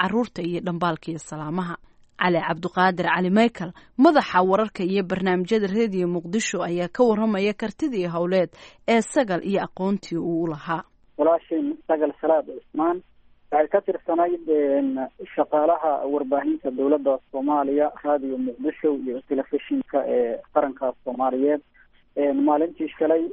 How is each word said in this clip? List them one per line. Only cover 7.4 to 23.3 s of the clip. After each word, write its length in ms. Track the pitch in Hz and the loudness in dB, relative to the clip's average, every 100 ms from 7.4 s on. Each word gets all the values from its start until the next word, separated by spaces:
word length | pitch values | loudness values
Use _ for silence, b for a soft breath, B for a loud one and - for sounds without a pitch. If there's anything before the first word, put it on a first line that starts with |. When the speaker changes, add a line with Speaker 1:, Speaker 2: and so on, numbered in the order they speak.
| 202 | 0
Speaker 1:
kartidii 540 | 208 220 - 302 226 175 | -2 -8 -4 -4 -2 -2
howleed 420 | 170 175 190 165 - B B - | -2 0 2 0 -4 B B 0
ee 140 | 233 | 2
Sagal 420 | 214 311 233 175 | 2 0 0 -2
iyo 200 | - 196 | -2 -2
aqoontii 540 | 165 - 190 202 - 170 | -2 -4 -2 -2 -4 -6
uu 260 | 170 165 | -2 -2
u 40 | 170 | -2
lahaa. 360 | 151 165 165 - _ _ - | -6 -6 -6 -8 _ _ 0
Speaker 2:
Walaashay 460 | - 165 - 311 143 160 - | 2 2 0 -4 -4 -6 -4
Sagal 240 | 160 151 - | 0 0 -2
Salaad 240 | 151 160 147 | 2 2 0
Cusmaan 540 | 131 - 294 320 180 - _ _ _ _ | -10 -10 -2 -2 -2 -8 _ _ _ _
waxay 160 | 151 156 | 0 2
ka 120 | 202 | 2
tirsanayd, 680 | 196 175 - 170 175 175 165 | 0 -4 -2 0 0 -2 0
een, 480 | 151 143 139 139 131 127 - - - | 2 4 2 0 -2 -6 -10 -10 -4
shaqaalaha 720 | 143 151 156 170 156 143 135 | 0 2 2 2 0 -2 -2
warbaahinta 640 | 143 131 139 143 156 135 | -2 0 0 0 -2 -4
dowladda 480 | 127 139 147 139 131 - | -2 2 2 2 -2 -4
Soomaaliya, 600 | 135 139 147 139 143 147 - | -6 0 0 2 2 0 -2
Radio 340 | 147 147 135 131 | -2 0 -2 -4
Muqdisho 520 | 127 120 143 - 156 139 | -6 -4 -6 -2 -2 -2
iyo 180 | - 262 - | -4 -8 -4
telefishinka 720 | 135 - 143 - 294 - 139 123 | -4 -2 -6 -2 -4 -2 -2 0
ee 320 | 123 117 117 - | 0 0 -4 -2
qaranka 400 | 151 143 131 131 - | 0 0 -2 -6 -6
Soomaaliyeed. 580 | - 123 131 127 139 147 - b b b _ - | -10 -2 -2 0 0 0 -4 b b b _ -2
Een, 220 | 143 139 | 0 2
maalintii 460 | 143 147 165 156 156 | 2 2 0 -4 -10
shalay 340 | - 156 165 170 | -2 0 2 0